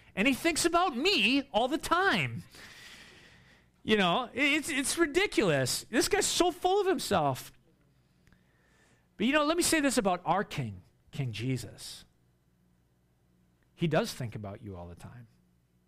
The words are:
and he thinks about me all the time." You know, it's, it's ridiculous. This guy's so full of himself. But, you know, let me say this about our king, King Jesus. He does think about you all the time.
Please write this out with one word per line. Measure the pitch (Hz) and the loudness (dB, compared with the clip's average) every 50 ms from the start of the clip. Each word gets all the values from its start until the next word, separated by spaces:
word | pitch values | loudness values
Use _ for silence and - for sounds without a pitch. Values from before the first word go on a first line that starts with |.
| - - - | -20 -12 -4
and | - 202 277 | -2 0 0
he | 262 | 0
thinks | - - 330 339 - - | 0 0 0 0 0 0
about | 339 330 339 359 381 277 | 2 2 2 2 2 0
me | 226 285 381 415 320 196 208 262 285 269 - - | 0 0 2 2 2 2 2 2 0 -2 -2 -2
all | 208 240 | 0 0
the | 254 294 | 0 -2
time." | 294 - - 330 349 381 392 320 196 139 120 117 170 - - - - - - - - - - - - - - - - - - - - - - - _ _ _ _ _ - | -2 -2 0 0 2 2 2 2 2 0 -2 -4 -8 -14 -16 -20 -20 -20 -20 -20 -20 -20 -20 -20 -20 -20 -20 -20 -20 -20 -20 -20 -20 -20 -20 -20 _ _ _ _ _ -2
You | - 220 | 0 2
know, | 208 190 175 170 233 254 220 - | 4 4 4 2 0 -2 -4 -2
it's, | 226 285 285 277 311 294 - | 0 0 2 2 0 -2 -4
it's | 302 262 277 - - | -4 -4 -2 -2 0
ridiculous. | - 339 311 269 339 392 403 - - 233 180 147 139 131 127 - - - - | 0 0 2 2 2 0 2 2 2 2 2 4 2 2 0 -2 -4 -6 -2
This | 196 262 349 - | 0 0 2 2
guy's | - 392 - | 2 0 0
so | - - - 339 359 349 | 2 2 2 2 2 2
full | - - 359 370 415 | 0 0 2 2 2
of | 392 | 2
himself. | 370 370 269 - - 208 180 151 139 131 - - - - - _ _ _ _ _ _ _ _ _ _ _ _ _ _ _ _ _ _ _ _ _ _ _ _ _ _ _ _ _ _ _ | 2 0 0 0 0 0 2 2 0 -2 -4 -8 -14 -20 -20 _ _ _ _ _ _ _ _ _ _ _ _ _ _ _ _ _ _ _ _ _ _ _ _ _ _ _ _ _ _ _
But, | - 196 | -2 0
you | 240 277 | 2 4
know, | 311 294 | 4 4
let | 294 330 | 4 2
me | 349 330 | 2 2
say | - - 320 | 2 2 4
this | 277 277 233 254 | 2 2 2 2
about | 202 196 180 175 - | 2 2 0 0 0
our | 143 165 190 202 | 0 0 0 0
king, | - - - 131 110 101 90 - _ _ _ _ _ | -2 -4 -6 -6 -6 -8 -12 -16 _ _ _ _ _
King | - - 139 127 107 | -8 -6 -6 -6 -4
Jesus. | 101 113 131 131 120 - 98 - - - - - - - - _ _ _ _ _ _ _ _ _ _ _ _ _ _ _ _ _ _ _ _ _ _ _ _ _ _ _ _ _ _ _ _ _ | -4 -4 -4 -4 -4 -6 -10 -16 -16 -16 -16 -16 -18 -20 -20 _ _ _ _ _ _ _ _ _ _ _ _ _ _ _ _ _ _ _ _ _ _ _ _ _ _ _ _ _ _ _ _ _
He | - 170 165 | -4 -2 0
does | 143 160 233 220 - | 0 0 0 -2 -6
think | - 127 110 - | -8 -10 -8 -8
about | 117 104 98 98 - - | -10 -10 -12 -12 -12 -12
you | 104 95 | -12 -12
all | 87 87 | -12 -14
the | 87 87 | -14 -16
time. | - - 95 - 123 120 - _ _ _ _ _ _ _ _ _ _ _ | -16 -18 -18 -18 -18 -20 -20 _ _ _ _ _ _ _ _ _ _ _